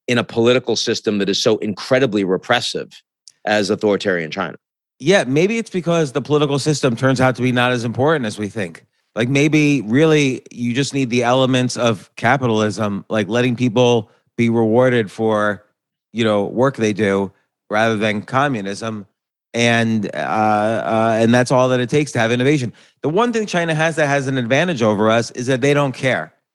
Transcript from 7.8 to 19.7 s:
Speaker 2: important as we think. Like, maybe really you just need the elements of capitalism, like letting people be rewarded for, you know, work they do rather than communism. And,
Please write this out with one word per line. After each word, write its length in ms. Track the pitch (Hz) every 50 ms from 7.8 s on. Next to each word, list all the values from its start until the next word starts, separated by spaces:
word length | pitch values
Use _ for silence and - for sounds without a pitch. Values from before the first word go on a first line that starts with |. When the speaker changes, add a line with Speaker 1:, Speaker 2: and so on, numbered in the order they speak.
| 113
Speaker 2:
important 400 | 117 107 117 135 156 165 147 120
as 120 | 104 -
we 120 | 104 107 95
think. 360 | - 113 95 85 80 - _ _ _ _ _ _ -
Like, 140 | 104 120 123
maybe 520 | 139 139 147 156 147 156 147 147 143 131
really 600 | 92 107 117 143 160 160 156 151 143 131 123 - - -
you 220 | - 117 120 120 117
just 200 | 135 143 127 -
need 160 | 143 135 113
the 140 | 120 123 117
elements 540 | 120 127 135 131 127 131 127 123 123 -
of 360 | 104 120 117 110 - - _ _
capitalism, 880 | - 117 117 117 - 127 120 110 107 107 107 92 98 110 101 101 95 - -
like 200 | 107 110 101 85
letting 260 | 113 123 123 127 117
people 540 | 113 127 123 98 123 123 120 120 113 104 _ _ _ _ _ -
be 140 | - 120 113
rewarded 600 | 113 117 113 110 110 123 127 131 123 120 107 90
for, 560 | - - 113 110 107 104 104 104 101 95 _ _ _ _ _ _ _ _ _ _
you 120 | - 113 113
know, 220 | 107 107 101 101
work 300 | - - 107 127 139 131
they 160 | - 110 107
do 400 | 104 90 107 98 98 98 98 95 _ _ _ _ _ _ _ -
rather 260 | 101 107 113 113 113
than 280 | 101 107 107 104 104 -
communism. 840 | - 127 131 143 147 131 107 98 98 101 101 113 113 110 104 98 _ _ _ _ _ _ _ _ _ -
And, 600 | 117 117 120